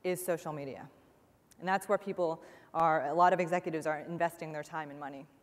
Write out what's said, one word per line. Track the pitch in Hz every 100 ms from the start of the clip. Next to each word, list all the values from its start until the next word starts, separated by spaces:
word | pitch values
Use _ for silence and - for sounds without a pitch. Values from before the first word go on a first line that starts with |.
is | 185 180
social | 180 165 165
media. | 151 139 - 160 - _ _ _ _ _ -
And | 175
that's | 190 -
where | 196
people | 202 175 170 165 - - -
are, | 165 165 156 139
a |
lot | 160 180
of | 180
executives | 170 180 175 160
are | 151 151 151
investing | 170 170 - 160
their | 156
time | 147 160 151
and | 143
money. | 143 139 135 _